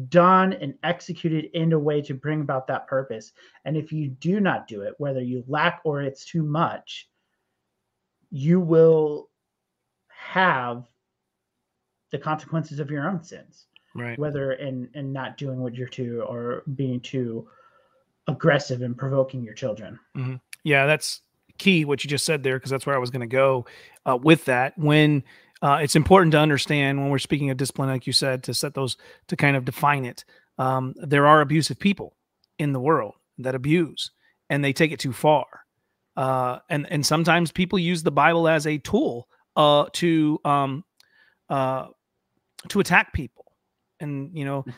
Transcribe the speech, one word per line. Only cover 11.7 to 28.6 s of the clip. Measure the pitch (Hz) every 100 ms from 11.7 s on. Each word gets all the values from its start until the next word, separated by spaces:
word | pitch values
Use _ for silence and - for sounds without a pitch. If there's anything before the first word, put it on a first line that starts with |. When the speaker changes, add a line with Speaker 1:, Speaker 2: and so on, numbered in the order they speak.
| _ _ _ _
Speaker 1:
the | 143
consequences | 156 156 - 160 156 143
of | 143
your | 147 151
own | 185
sins. | - - - _ _ _ _ -
Speaker 2:
Right. | 120 117
Speaker 1:
Whether | 147 143 135
in, | 131 143 127 123
in | 151 139
not | 135 127 -
doing | 143 127
what | 127 120
you're | 123
to | - 120 117
or | 110 120 120 123 - 131
being | 135 123
too | - 131 120 113 - _ _ _ _ _ _ _ -
aggressive | 139 156 147 - 123
and | 123 120
provoking | 135 135 131 131
your | 113
children. | 107 123 107 95 123 _ 135
Speaker 2:
Mm-hmm. | 131 131 _ -
Yeah, | 170 143 139
that's | 151 - - _ _ _ -
key | 196 180 147
what | 139
you | 143
just | 143 -
said | 156
there, | 131 131
'cause | 127
that's | 135 143
where | 139
I |
was | 123
gonna | 131 117
go, | 127 135 131 120 - - _ -
uh, | 127
with | 139 160 -
that. | 123 131 -
When, | 147 151 151 147 - - _ _
uh, | 151 143
it's | 147 -
important | 143 190 170
to | 151
understand | 156 139 - 147 139 139
when | 139
we're | 139
speaking | - 147 143
of | 131
discipline, | 135 - 135
like | 131 131
you |
said, | 127 139 131
to | 127
set | 120